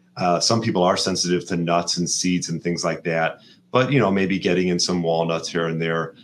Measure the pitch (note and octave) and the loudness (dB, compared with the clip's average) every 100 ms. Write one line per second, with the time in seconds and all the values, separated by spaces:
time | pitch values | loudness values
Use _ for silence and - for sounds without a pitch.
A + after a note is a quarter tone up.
0 | _ - F2+ E2+ - A2+ A2+ F#2+ F2+ F#2+ | _ -4 0 2 2 0 0 2 4 2
1 | - F2+ F2+ F2 - F2+ E2+ E2+ F2 - | 0 -2 0 0 0 -4 0 0 0 -2
2 | E2+ - F#2 F2+ D#2+ E2 F2 E2 E2+ D#2+ | -2 -2 0 0 -2 -6 -4 -2 -4 -4
3 | F2 E2 D#2+ - - - _ B2 B2+ C#3 | -4 -2 -2 -4 -18 -20 _ 0 2 4
4 | G2+ G2 F#2+ F#2+ F#2+ F2+ F2+ F2 - F2+ | 4 2 0 0 2 2 2 0 0 -2
5 | E2 E2 E2 E2 - F2 E2 D#2+ E2 E2 | 0 0 0 -2 -4 -4 -2 -2 -2 -2
6 | D#2+ - | -4 -10